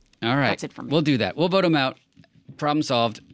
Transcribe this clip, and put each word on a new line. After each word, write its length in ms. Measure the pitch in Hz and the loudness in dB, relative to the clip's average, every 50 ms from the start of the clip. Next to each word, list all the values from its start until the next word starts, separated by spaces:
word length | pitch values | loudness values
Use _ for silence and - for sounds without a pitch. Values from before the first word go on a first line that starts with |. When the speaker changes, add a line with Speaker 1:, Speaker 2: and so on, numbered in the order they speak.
| _ _ _ - | _ _ _ -6
Speaker 1:
All 140 | 107 117 127 | -4 -2 0
right. 140 | 143 135 113 | 2 2 0
Speaker 2:
That's 140 | 95 - 160 | 0 -2 -6
it 80 | - - | -12 -12
for 100 | - - | -10 -6
me. 80 | 120 | 0
Speaker 1:
We'll 100 | 135 170 | 0 2
do 160 | 147 151 139 | 2 2 2
that. 180 | 110 107 92 - | 2 0 -2 -2
We'll 140 | 143 170 185 | 0 0 0
vote 160 | 180 196 185 | 2 2 2
'em 100 | 170 156 | 2 2
out. 220 | 143 131 131 - _ _ _ _ _ - _ _ _ _ - - | 2 0 -2 -4 _ _ _ _ _ -20 _ _ _ _ -20 -12
Problem 260 | - 156 147 147 156 147 | -6 -4 -2 -2 -2 0
solved. 380 | - 131 117 117 113 107 - - - | 0 2 2 2 0 -2 -6 -16 -20